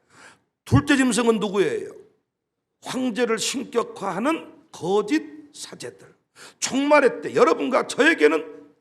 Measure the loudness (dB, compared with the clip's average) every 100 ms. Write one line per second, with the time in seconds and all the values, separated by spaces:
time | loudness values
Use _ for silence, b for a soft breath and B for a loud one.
0 | _ b b b _ _ 0 2 4 2
1 | 2 2 2 2 0 0 0 -2 -8 -14
2 | -20 _ _ _ _ _ _ _ -10 -4
3 | -4 -2 0 -2 -4 -6 -6 -4 -4 -6
4 | -8 -4 -2 -2 -6 -20 _ -10 -2 0
5 | 0 -2 -4 -16 -20 -18 -18 -16 -16 -16
6 | -20 _ _ -20 B B -4 -2 4 4
7 | 4 0 -2 2 4 2 0 -2 -2 0
8 | 2 4 4 2 -4 -16 -20 _